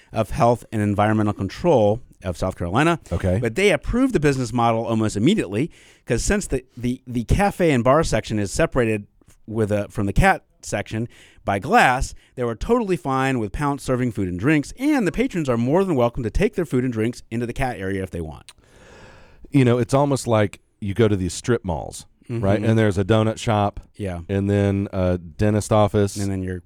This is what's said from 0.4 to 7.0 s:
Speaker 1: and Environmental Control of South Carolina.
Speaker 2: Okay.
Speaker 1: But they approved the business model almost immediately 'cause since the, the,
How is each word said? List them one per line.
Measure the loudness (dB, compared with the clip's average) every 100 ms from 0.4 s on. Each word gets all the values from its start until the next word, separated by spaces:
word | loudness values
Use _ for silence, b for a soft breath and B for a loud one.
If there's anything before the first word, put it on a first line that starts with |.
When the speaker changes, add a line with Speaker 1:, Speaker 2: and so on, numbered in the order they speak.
| 2 2 -2
Speaker 1:
and | -4
Environmental | 0 2 2 2 0
Control | -2 -6 -2 2 4 4 0 -6 -12
of | -10 -6
South | -6 -4
Carolina. | -4 0 2 0 -4
Speaker 2:
Okay. | -4 0 0
Speaker 1:
But | 0
they | 0 0
approved | 0 -2 0 2
the | 2
business | 2 0 -2
model | 0 2 0
almost | 0 0 0 2
immediately | 2 2 0 -4 -4 b b b -4
'cause | -2
since | 0 0 -2
the, | -6 -8 -8
the, | -6 -6